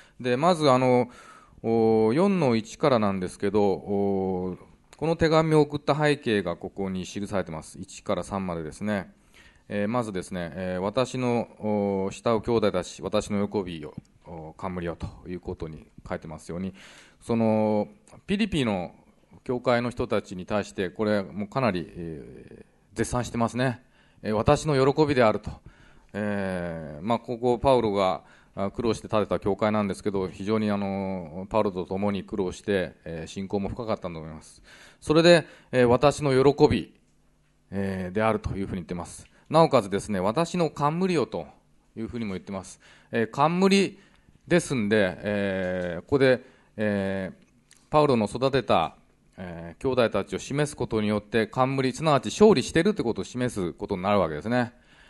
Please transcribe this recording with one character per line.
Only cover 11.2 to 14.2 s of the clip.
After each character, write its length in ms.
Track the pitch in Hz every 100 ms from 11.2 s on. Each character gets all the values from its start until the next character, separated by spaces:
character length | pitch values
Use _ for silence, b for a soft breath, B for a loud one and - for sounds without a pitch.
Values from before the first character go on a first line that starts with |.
| 123 117 - -
お 500 | 107 104 101 98 98
ー、 20 |
慕 260 | - 120 113
う 40 |
兄 100 | 120
弟 180 | 113 104
た 120 | 90
ち、 200 | 85 -
私 280 | 92 104 -
の 160 | 104 101
喜 160 | 107
び 160 | 90 80
よ、 140 | 73 - - _